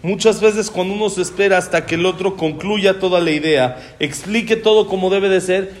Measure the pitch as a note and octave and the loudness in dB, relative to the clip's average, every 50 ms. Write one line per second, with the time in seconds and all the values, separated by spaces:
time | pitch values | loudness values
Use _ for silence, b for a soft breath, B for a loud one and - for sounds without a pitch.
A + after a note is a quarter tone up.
0 | - E3+ G3+ E3+ F#3 A3 G3+ - G#3 A3 G#3 A3 G3+ - - F3+ F3+ F#3+ G3+ G#3 | -2 -4 -4 2 4 2 4 6 2 2 2 2 -4 -4 -2 -4 -2 -2 -2 -2
1 | G#3+ G3+ G3 F#3 F3 - - - G3+ G3 F#3+ F3+ F3+ - - E3 D#3 - E3 E3 | -2 -2 -2 -2 -4 -4 -2 0 2 2 2 2 2 0 -2 -2 -2 -2 -4 0
2 | F3 F#3 E3+ E3+ F#3+ G3 F#3+ - D#3+ D#3 D3 D#3 E3 G3 G#3+ G#3 F#3+ G3 F#3+ F#3+ | 0 0 -2 0 -4 -4 -2 -2 -4 -4 -4 -4 -4 -4 -2 2 2 2 2 2
3 | F#3+ F#3 F3+ F3 E3+ D#3+ D3+ D3+ D3+ D#3+ D3+ C#3 B2+ B2 B2+ - - - - - | 0 0 2 2 2 2 0 0 0 2 2 2 2 0 -2 -8 -16 -20 -8 -6
4 | D#3 C#3+ - - - F#3+ G#3 A#3 A3 A3+ A3+ A3+ - A3 A3 A3 G3 - F#3+ F#3 | -6 -6 -6 -10 -8 -4 -2 -2 0 0 -2 0 2 4 4 4 4 2 -2 -2
5 | F#3 F#3 F#3+ G3 G3 G3 F#3+ F#3 F#3 F#3 F#3 G3 F#3+ F#3+ B B | 0 0 0 2 2 2 2 2 2 0 0 -2 -2 -6 B B